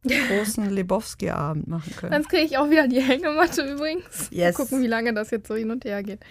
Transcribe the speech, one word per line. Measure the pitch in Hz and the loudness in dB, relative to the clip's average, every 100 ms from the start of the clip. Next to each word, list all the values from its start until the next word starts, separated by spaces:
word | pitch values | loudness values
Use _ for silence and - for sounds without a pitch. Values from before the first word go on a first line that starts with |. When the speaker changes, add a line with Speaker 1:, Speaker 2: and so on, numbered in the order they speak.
Speaker 1:
großen | 262 - 254 196 208 220 208 | -2 0 2 0 0 -2 -2
Speaker 2:
<laughs> | |
Speaker 1:
Lebowski-Abend | 196 185 196 - - - - 147 156 - | -2 0 -2 -2 -6 -4 -2 -4 -4 -4
machen | 165 160 - | -6 -8 -10
können. | 175 | -2
Speaker 2:
Sonst | 294 302 | 0 2
kriege | 370 311 | 2 2
ich | 269 | 2
auch | 294 | 4
wieder | 311 277 | 6 6
die | 254 | 2
Hängematte | 262 262 339 302 330 339 277 | 2 2 2 2 2 2 -2
übrigens. | 285 311 339 - - - | -2 -4 -4 -8 -10 -8
Speaker 1:
Yes. | 180 175 175 | 2 2 2
Speaker 2:
Mal | |
gucken, | 254 269 | -2 0
wie | 247 | 2
lange | 226 233 | 2 0
das | 214 214 | -2 -2
jetzt | 226 - | -4 -4
so | 220 | -4
hin | 220 | -4
und | 247 233 | -4 -4
her | 202 | -6
geht. | 202 196 - | -6 -10 -14